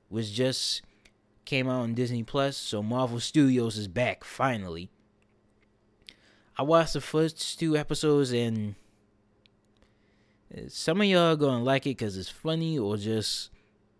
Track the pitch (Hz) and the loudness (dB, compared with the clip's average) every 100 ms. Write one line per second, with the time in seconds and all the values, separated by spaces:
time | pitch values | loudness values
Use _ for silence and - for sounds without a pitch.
0 | _ 110 107 104 131 127 - - - _ | _ -6 -4 -2 0 0 -4 -6 -10 _
1 | _ _ _ _ - 135 127 127 117 117 | _ _ _ _ -4 -2 0 -2 -2 -2
2 | 123 120 110 143 139 139 - 107 107 123 | -2 -4 -4 -2 -2 -4 -6 -4 -2 -2
3 | 127 117 - 156 135 127 117 107 101 90 | -2 -2 0 4 6 4 2 -2 -4 -2
4 | 120 92 - - 131 113 92 82 92 _ | -2 -2 -10 -2 -2 0 -6 -10 -12 _
5 | _ _ _ _ _ _ _ _ _ _ | _ _ _ _ _ _ _ _ _ _
6 | - - _ _ _ - 139 165 151 147 | -20 -20 _ _ _ -4 4 4 4 -2
7 | - 156 160 - - - 165 151 147 147 | -2 0 0 -2 -8 -2 0 0 0 0
8 | 156 143 131 120 117 113 104 101 _ _ | 4 4 4 2 0 -2 -4 -8 _ _
9 | _ _ _ _ _ _ _ _ _ _ | _ _ _ _ _ _ _ _ _ _
10 | _ _ _ _ _ - - - - 180 | _ _ _ _ _ -16 -12 -4 0 2
11 | 208 180 170 156 143 123 123 135 143 120 | 4 6 6 4 2 2 2 2 0 -2
12 | 107 95 90 - 160 160 160 151 101 104 | -4 -6 -10 -8 -4 -2 -2 0 0 -2
13 | 104 110 104 - - - _ _ _ | -2 -2 -2 -4 -8 -16 _ _ _